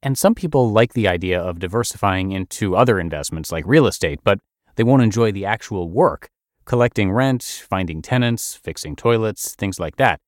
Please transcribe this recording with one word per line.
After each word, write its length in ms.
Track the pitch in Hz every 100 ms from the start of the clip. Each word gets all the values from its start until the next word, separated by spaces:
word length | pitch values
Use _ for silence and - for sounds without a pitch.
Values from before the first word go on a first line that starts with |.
And 160 | 135 135
some 180 | 190
people 360 | 233 175 143 123
like 220 | 107 120
the 160 | - 104
idea 320 | 87 92 90
of 180 | 90 85
diversifying 720 | 90 107 117 - 101 92 92
into 460 | 95 92 - 104 92
other 240 | 123 101
investments 500 | 85 76 73 80 76
like 160 | 82 78
real 220 | 147 127
estate, 320 | - 82 71
but 160 | - 101 _ _ _ -
they 80 |
won't 180 | 113 135
enjoy 300 | 117 107 113
the 120 | 98
actual 460 | 98 110 - 101 87
work, 400 | 95 175 - - _ _ _ -
collecting 440 | 120 120 - 98
rent, 320 | 104 135 127 - - -
finding 320 | 95 90 78
tenants, 540 | 78 127 120 117 -
fixing 400 | - - 80 80
toilets, 640 | 73 117 117 110 104 - -
things 240 | 101 92
like 160 | 82 -
that. 240 | 135 85